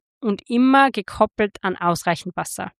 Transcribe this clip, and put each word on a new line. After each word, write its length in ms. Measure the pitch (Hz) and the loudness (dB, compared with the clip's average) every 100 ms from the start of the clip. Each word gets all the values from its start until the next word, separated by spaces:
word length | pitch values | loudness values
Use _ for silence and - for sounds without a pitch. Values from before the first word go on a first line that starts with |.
| - _ | -12 _
und 200 | 226 202 - | -4 -4 -2
immer 400 | 240 262 269 269 | 2 4 6 4
gekoppelt 680 | 220 - - 214 - 208 - | 0 -6 0 0 0 -2 -2
an 140 | 196 180 | -6 -2
ausreichend 600 | 175 170 - 165 185 170 | -2 0 -2 -4 -6 -8
Wasser. 360 | 165 - 190 | -8 -10 -12